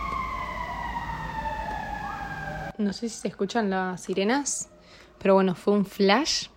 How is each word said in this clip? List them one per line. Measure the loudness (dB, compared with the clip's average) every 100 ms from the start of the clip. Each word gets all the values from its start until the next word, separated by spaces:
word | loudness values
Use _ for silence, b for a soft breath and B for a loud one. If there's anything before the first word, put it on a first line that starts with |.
| -4 -4 -4 -4 -6 -6 -6 -6 -6 -6 -6 -6 -6 -4 -4 -4 -4 -6 -6 -6 -8 -8 -8 -8 -8 -8 -8 -2
No | -2
sé | 0 -6
si | -6
se | -6
escuchan | -4 -2 0 0
las | 0 -2 -4
sirenas, | -4 0 2 2 0 -4 -8 -14 b b b -2
pero | 6 8
bueno, | 6
fue | 2 4
un | 4 4
flash | 4 6 6 4 -2 -4